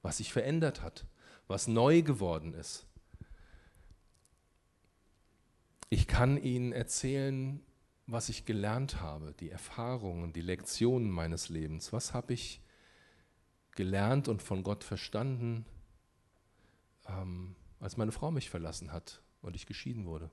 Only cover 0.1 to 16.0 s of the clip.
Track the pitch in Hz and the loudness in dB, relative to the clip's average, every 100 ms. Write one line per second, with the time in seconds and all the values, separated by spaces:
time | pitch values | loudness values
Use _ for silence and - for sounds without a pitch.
0.1 | - 107 131 123 165 156 - 82 - - | -4 0 0 2 2 2 0 -10 -10 -16
1.1 | - - - - 98 - 113 131 165 151 | -16 -20 -20 -4 -2 4 6 10 10 8
2.1 | 117 92 82 80 82 - - - - _ | 2 2 0 -4 -8 -10 -12 -14 -20 _
3.1 | - - - - - - - - - _ | -20 -18 -18 -20 -20 -20 -20 -20 -20 _
4.1 | _ _ _ _ _ _ _ _ _ _ | _ _ _ _ _ _ _ _ _ _
5.1 | _ _ _ _ _ _ _ - 117 - | _ _ _ _ _ _ _ 2 4 6
6.1 | - 127 143 127 123 123 117 113 - 135 | 8 8 6 2 0 0 0 -2 0 0
7.1 | 139 135 135 135 143 - _ _ _ - | 2 2 0 -2 -6 -12 _ _ _ -4
8.1 | 117 - 113 - 107 104 120 135 - 82 | -4 -2 -6 -2 0 2 0 -2 -2 -4
9.1 | 76 76 73 82 92 - - 120 127 98 | -6 -10 -10 -10 -10 -10 -6 -4 -2 -4
10.1 | 85 85 85 87 90 - - 117 127 110 | -4 -4 -4 -2 -2 -4 2 4 4 2
11.1 | 87 82 87 - 80 78 80 - 113 - | 0 0 -2 -4 -4 -4 -6 -4 -4 -2
12.1 | 123 - 120 - - - - - - - | -4 -4 -4 -6 -12 -18 -20 -20 -20 -20
13.1 | _ _ _ _ _ _ - 92 98 104 | _ _ _ _ _ _ -2 2 4 4
14.1 | 139 139 107 - 95 95 104 - 98 - | 4 2 -2 -2 -2 -2 -4 -4 -8 -4
15.1 | 107 131 127 117 113 113 - - - | -2 -2 -2 -2 -4 -8 -18 -20 -20